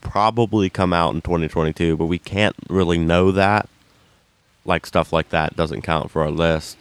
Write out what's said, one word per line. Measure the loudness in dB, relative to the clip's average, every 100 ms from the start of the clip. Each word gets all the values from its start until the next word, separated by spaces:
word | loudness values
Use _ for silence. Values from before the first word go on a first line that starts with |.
probably | -6 0 0 2 0 2 0
come | 0 0
out | 2 0
in | -2
twenty | -2 -2 0
twenty-two, | -2 -2 0 0 0
but | 0
we | -2
can't | -6 -2 -2 -2 -4
really | 0 2 2
know | 2 4 4
that, | 4 2 2 -2 _ _ _ _ _ _ _ _ _ -4
like, | -4 0
stuff | -2 0
like | -2 0
that | -2 -2 -2
doesn't | -4 -4
count | -2 -2 -2
for | -2
our | -2
list. | 0 0 0 -4 -14